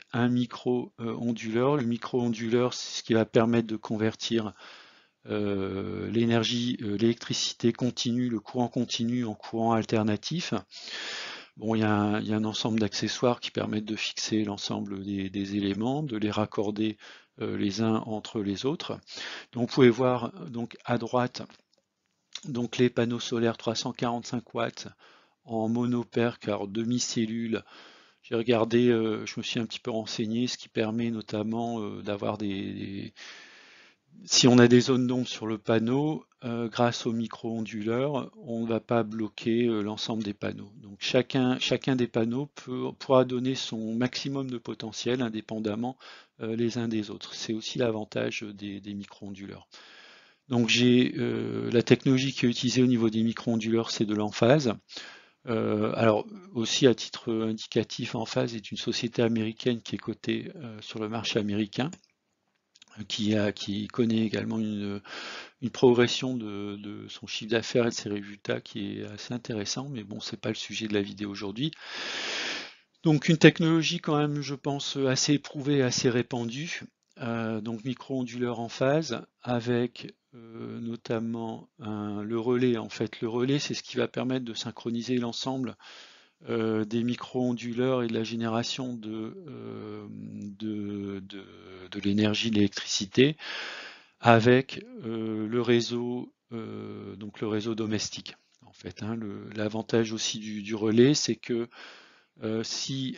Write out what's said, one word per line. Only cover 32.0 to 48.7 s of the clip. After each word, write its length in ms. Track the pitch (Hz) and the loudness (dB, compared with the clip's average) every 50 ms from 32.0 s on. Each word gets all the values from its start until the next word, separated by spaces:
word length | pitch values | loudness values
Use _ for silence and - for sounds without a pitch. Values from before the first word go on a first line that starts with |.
d'avoir 360 | 98 104 101 101 113 110 107 | -4 -4 -4 -2 -2 -2 -2
des, 360 | 104 107 101 95 98 101 101 98 | -2 -2 -4 -4 -4 -6 -6 -8
des, 400 | 101 101 101 98 101 107 107 - - - - - - - - - - - - - - - - _ _ _ _ - - - | -8 -8 -8 -8 -8 -10 -12 -14 -16 -18 -18 -18 -20 -20 -20 -20 -20 -20 -20 -20 -20 -20 -20 _ _ _ _ -20 -20 -4
si 240 | - - - - | 0 4 6 8
on 100 | 123 123 | 10 12
a 120 | 123 120 120 | 12 12 12
des 100 | 123 123 | 10 8
zones 260 | 117 139 131 123 127 | 8 6 4 2 2
d'ombre 220 | 123 127 127 120 | 2 0 -2 -2
sur 180 | - - - 110 | -4 -6 -6 -4
le 120 | 110 110 | -4 -4
panneau, 680 | 107 - - 113 113 113 117 127 139 147 156 156 - - _ _ _ - | -4 0 2 2 2 2 2 2 0 0 0 -2 -4 -8 _ _ _ -8
euh, 240 | 120 117 117 117 110 | -6 -4 -4 -4 -4
grâce 360 | - 123 120 120 117 - - | 2 2 2 2 2 0 -4
au 60 | 123 | -2
micro-onduleur, 1200 | 113 117 113 107 - - - 113 113 113 110 98 113 107 104 113 117 123 135 147 143 123 - - - | -2 -2 -4 -6 -8 -8 -8 -6 -4 -4 -6 -6 -6 -4 -2 -2 0 0 0 0 -2 -4 -4 -6 -12
on 240 | - 185 123 117 113 | -16 -10 -8 -4 -4
ne 60 | 117 113 | -2 0
va 100 | 110 110 | -2 -2
pas 240 | - - 120 117 110 | 0 2 2 2 2
bloquer, 640 | 107 110 110 107 101 - - - 117 113 120 120 | 0 -4 -4 -6 -6 -6 -4 -2 0 2 2 2
euh, 160 | 117 113 107 | 2 2 0
l'ensemble 420 | 101 104 110 120 - - 113 110 107 | -2 -2 -4 -4 -4 -4 -4 -4 -4
des 100 | 101 101 | -4 -6
panneaux. 380 | - 104 101 101 104 101 101 107 | -6 -6 -6 -6 -8 -12 -16 -18
Donc 220 | 147 110 101 101 - | -20 -18 -18 -12 -8
chacun, 580 | - - - 127 120 - - 135 127 127 127 127 | -4 2 2 2 2 2 0 0 2 2 0 0
chacun 380 | - - 131 120 - 143 131 | 0 0 0 0 2 0 2
des 100 | 123 120 | 2 2
panneaux 380 | 117 - 120 113 117 117 131 147 - _ | 0 2 0 0 0 0 -4 -6 -8 _
peut, 380 | - - 127 127 127 127 131 135 | -16 -12 -8 -6 -6 -6 -6 -8
pourra 280 | - - - 135 131 127 | -8 2 6 6 6 8
donner 300 | 127 127 123 127 131 131 | 6 2 0 0 0 -2
son 400 | 127 - - 120 110 110 110 113 | -2 -4 -6 -6 -6 -4 -2 0
maximum 540 | 117 123 127 - - - 139 139 139 135 131 | 0 0 0 -2 -4 -6 -4 -4 -4 -4 -4
de 80 | 123 | -6
potentiel 640 | 113 - - 110 - 113 110 107 - - 120 127 131 | -8 -8 -10 -10 -8 -10 -10 -8 -4 -2 0 0 0
indépendamment, 760 | 123 113 110 107 104 - 113 110 110 104 104 113 120 127 131 - - - - - - _ _ - | 0 -4 -4 -6 -8 -6 -6 -4 -2 -2 -2 -2 -4 -6 -6 -10 -16 -20 -20 -20 -20 _ _ -8
euh, 160 | 113 110 113 | -6 -4 -2
les 220 | 113 117 117 113 | 0 0 0 0
uns 100 | 123 117 | -2 -2
des 220 | 113 110 110 104 104 | 0 0 -2 -2 -4
autres. 240 | 101 98 - - - | -8 -12 -12 -12 -10
C'est 180 | - - - | -8 -6 -4
aussi 280 | 113 110 - - - 131 | -4 -4 -6 -6 -2 0
l'avantage 640 | 123 117 110 110 107 - - 117 117 117 113 - 110 | 0 0 0 -2 -6 -6 -4 -4 -4 -2 -4 -6 -8
des, 360 | 107 104 98 101 101 | -10 -10 -10 -10 -10